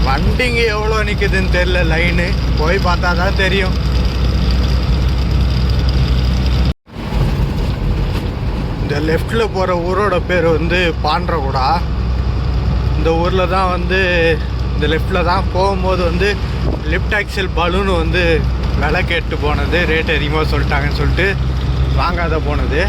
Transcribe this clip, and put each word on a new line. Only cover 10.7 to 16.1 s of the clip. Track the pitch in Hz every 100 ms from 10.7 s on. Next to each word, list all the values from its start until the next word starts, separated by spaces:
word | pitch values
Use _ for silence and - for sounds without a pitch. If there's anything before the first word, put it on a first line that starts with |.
| 175 175 156
பாண்டரகுடா. | 151 165 180 165 - 135 135 165 - - - - - - - - - - - -
இந்த | 156 165
ஊர்ல | 175 185 180
தான் | 185 185 180
வந்து, | 175 190 185 175 165 156 - - -
இந்த | - 147
லெஃப்ட்ல | 160 - 185 165
தான் | 185 -
போகும்போது | 175 196 190 185 185
வந்து | 175